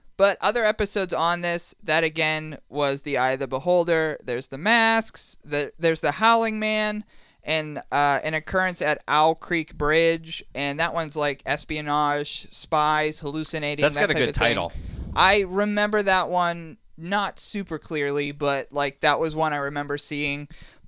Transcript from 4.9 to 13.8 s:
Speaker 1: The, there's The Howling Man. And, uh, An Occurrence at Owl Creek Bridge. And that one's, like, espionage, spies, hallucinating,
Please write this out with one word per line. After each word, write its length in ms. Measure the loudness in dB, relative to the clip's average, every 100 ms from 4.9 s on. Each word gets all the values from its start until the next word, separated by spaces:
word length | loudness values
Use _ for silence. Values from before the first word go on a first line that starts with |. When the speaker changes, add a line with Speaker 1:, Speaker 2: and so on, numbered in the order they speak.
| 2 -2 -6 -8 -10
Speaker 1:
The, 280 | -4 -4 -4 0
there's 220 | 0 2
The 120 | 0
Howling 460 | 2 4 4 2 -2
Man. 460 | -2 0 0 -4 -8 -18 -20 _
And, 360 | -2 -2 -2 -8 -2
uh, 300 | 2 4 2
An 120 | 0
Occurrence 480 | -4 -2 0 0 0
at 160 | -2 -2 0
Owl 260 | 4 4
Creek 400 | 2 -2 -4 -4 -2
Bridge. 680 | 2 4 4 2 -4 -12 -10
And 240 | -4 -4 -2
that 140 | -2
one's, 240 | -2 -4 -2
like, 260 | -2 -2 -4
espionage, 1000 | -4 -4 -6 -2 0 2 0 -4 -8 -10
spies, 680 | -10 -2 2 2 2 0 -2
hallucinating, 640 | -6 -6 -4 -4 -4 0